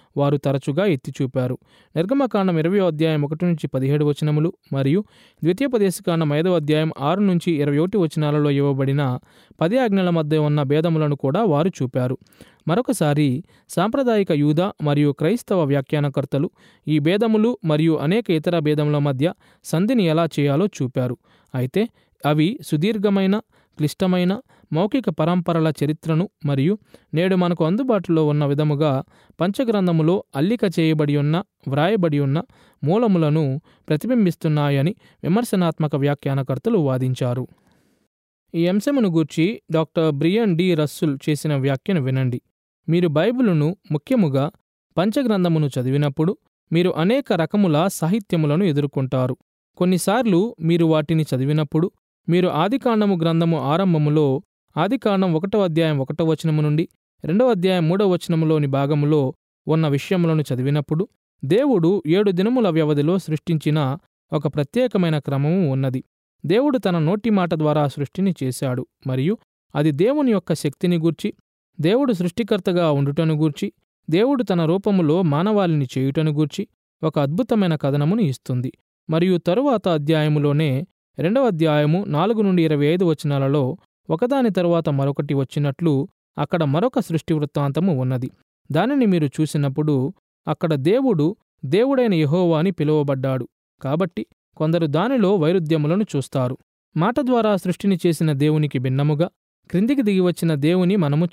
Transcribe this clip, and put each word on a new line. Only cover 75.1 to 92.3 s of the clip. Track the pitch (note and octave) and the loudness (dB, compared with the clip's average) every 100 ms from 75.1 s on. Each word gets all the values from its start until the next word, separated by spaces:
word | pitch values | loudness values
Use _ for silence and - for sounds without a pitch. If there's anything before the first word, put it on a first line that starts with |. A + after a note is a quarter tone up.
| E3 | 2
మానవాళిని | F3 C#3+ F#3+ G#3+ F#3 D#3 C3 - | 2 0 0 0 2 0 -2 -2
చేయుటను | C3+ C#3 D#3 | -2 0 -2
గూర్చి | D3 D3+ - G3+ _ _ - | 0 -2 -4 -10 _ _ -6
ఒక | D#3+ D#3 | -4 -2
అద్భుతమైన | C#3 E3 A#3+ A3 F#3 D#3 | -2 -2 0 0 0 0
కథనమును | C#3+ C#3+ D3 G#3+ | 0 0 0 0
ఇస్తుంది." | F3+ B2+ - B2+ B2 - _ _ - | 0 -4 -6 -4 -6 -10 _ _ -4
మరియు | D#3+ F3+ F3 | 0 2 0
తరువాత | - F#3 C#4+ A3+ G3 | 0 0 0 0 0
అధ్యాయములోనే, | D#3+ D3 D#3 D3+ D3+ C#3+ C#3+ D#3 C3 F3 _ _ - | -2 0 0 2 2 2 2 0 -2 -6 _ _ -6
రెండవ | D#3+ A#3 C4 | -2 0 0
అధ్యాయము | E3 D#3+ D3+ D3 E3+ G3+ | 2 2 2 2 0 0
నాలుగు | D3 F#3+ A3+ | 0 0 2
నుండి | G3+ F#3 D#3+ | 2 2 2
ఇరవై | D3+ C#3+ | 2 2
ఐదు | F3 F3+ | 2 0
వచనాలలో | D#3 D3 C#3 C3+ D3 C3 - _ _ - | 0 -2 0 0 0 0 -4 _ _ -6
ఒకదాని | D#3+ A#3+ C#4 A#3+ | -2 0 0 0
తరువాత | F#3+ F3 E3+ E3 | 0 0 0 0
మరొకటి | C#3 C#3 C#3 D3 | 0 0 -2 -2
వచ్చినట్లు | C#3 C3+ - C#3+ C3+ E3+ C3+ D#3 _ _ - | -2 -2 -2 -4 -2 0 0 -2 _ _ -8
అక్కడ | D3 F3+ | -4 -2
మరొక | D3+ C#3+ A#3+ B3+ | 0 0 0 -2
సృష్టి | F#3+ E3 - | -2 -4 -2
వృత్తాంతము | D#3+ D3 - C#3+ C#3 F#3+ C3+ | -2 -2 -2 -2 0 0 0
ఉన్నది. | B2+ B2+ B2+ _ _ _ - | 0 -2 -6 _ _ _ -6
దానిని | C#3+ G#3+ C#4+ A#3 | -2 0 2 2
మీరు | F3+ D3 | 2 0
చూసినప్పుడు | - D#3 D#3 C#3+ C3+ D3+ C#3+ C3 - _ _ - | -2 -2 0 -2 -2 0 0 -2 -8 _ _ -8
అక్కడ | D3+ E3+ | -4 -2
దేవుడు | D3+ C3+ A3+ C4+ F3+ D3+ G#3+ _ _ C3+ | 0 2 2 2 0 0 -4 _ _ -2
దేవుడైన | E3+ B3+ C#4 A#3+ | 0 2 2 2
యెహోవా | F3 D3+ | 2 2